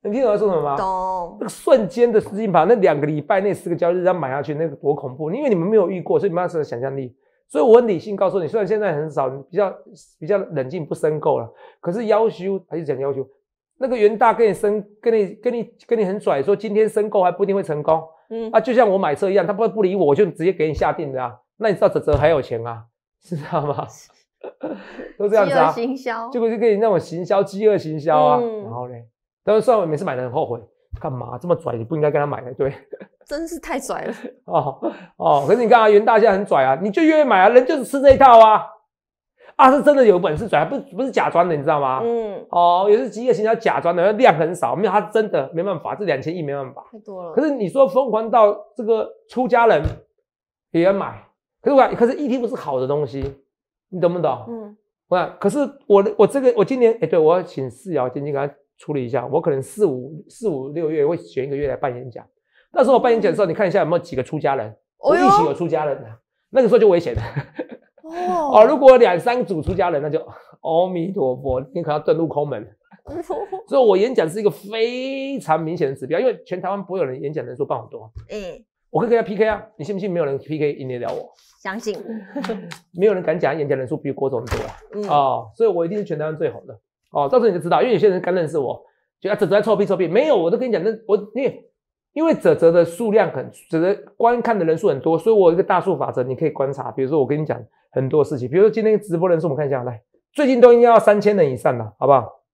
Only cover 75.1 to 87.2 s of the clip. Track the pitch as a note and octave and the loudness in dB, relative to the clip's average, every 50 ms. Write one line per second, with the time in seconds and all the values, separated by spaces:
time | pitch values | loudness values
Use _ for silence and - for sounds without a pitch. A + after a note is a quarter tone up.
75.1 | C4+ C4+ C4+ C4+ C#4 A#3 - D#3+ D#3 E3 E3 D#3 D3 C#3 D#3 C3+ C#3 - C3+ B2 | -8 -8 -8 -8 -10 -10 -4 -2 -2 -2 -2 -6 -4 -4 -4 -4 -4 -8 -8 -4
76.1 | D3+ F#3 B3 B3+ G#3 - - - F#3+ F#3 - F3+ G3 G3+ F#3+ - F#3 F#3+ D#3 C3 | -4 -2 -2 -2 -4 -4 -10 -12 -10 -8 -6 -8 -8 -8 -8 -8 -6 -4 -4 -4
77.1 | B2+ C#3 D#3+ C#3+ D#3 D3+ B2 B2 B2 B2 C3+ - D3 A#2+ A2+ - - A2+ A2 A#2 | -6 -8 -10 -8 -8 -8 -10 -10 -8 -8 -6 -6 -6 -8 -8 -14 -18 -20 -20 -18
78.1 | _ - - _ G3 G#3+ G3 F3 D3+ B2 _ _ _ _ _ _ - D3+ G#3+ G#3 | _ -20 -18 _ -14 -12 -12 -14 -16 -18 _ _ _ _ _ _ -4 -4 0 2
79.1 | A#3 A3+ G#3+ F3+ G#3+ F#3 G#3+ A3 G#3+ G3 - _ _ - D3 D#3+ G#3 F#3 F#3 G3+ | 0 0 0 -2 -6 -4 -4 -4 -6 -6 -10 _ _ -14 -10 -8 -8 -6 -6 -4
80.1 | F3 E3 D3+ C#3 C3+ G2+ - - D#3 D3+ D3+ C#3+ D3 D3 C#3 B2+ B2+ A#2+ A#2+ F#2+ | -4 -4 -4 -4 -4 -8 -8 -10 -6 -4 -4 -4 -4 -6 -10 -10 -8 -8 -8 -8
81.1 | - - - - _ _ _ _ _ _ _ G3 F#3+ A3+ - G#3+ G3 - G#3 A3+ | -8 -10 -12 -16 _ _ _ _ _ _ _ -12 -12 -8 -10 -10 -10 -10 -12 -14
82.1 | A3+ G#3+ F#3+ - - C#4+ - - A3 F#3+ F3+ E3+ E3 - _ _ _ E3+ F#3+ A3 | -14 -14 -14 -12 -10 -10 -8 -8 -8 -10 -12 -16 -18 -20 _ _ _ 0 0 0
83.1 | G3 F3+ F3 D#3 D#3+ E3+ D#3+ C#3 D3 D#3+ D3 C#3 C#3 C3 C3 A#2 D#3 - - C#3+ | 0 0 -2 -4 -4 -2 -2 -4 -2 -4 -4 -4 -4 -4 -4 -8 -8 -8 -6 -8
84.1 | C3 - C#3 C3+ C#3 A2+ B2+ - - - - - - - - _ - G#3 G#3 G3 | -6 -4 -4 -4 -4 -4 -6 -6 -8 -8 -8 -10 -14 -20 -20 _ -12 -10 -4 0
85.1 | D3 D3 C#3 C3 B2 A#2+ A#2+ A2+ _ - A3+ A3 F3+ E3+ E3+ E3+ G#3 G#3 G3+ - | 0 0 2 0 -2 -4 -8 -12 _ 0 0 0 0 -2 -4 -4 -4 -6 -6 -6
86.1 | E3 D3+ D3+ D#3 D#3+ D#3 E3+ C3+ - - - C3 A2+ _ _ _ _ _ _ _ | -8 -8 -6 -8 -6 -4 -6 -6 -6 -8 -18 -20 -20 _ _ _ _ _ _ _
87.1 | - - | -4 -4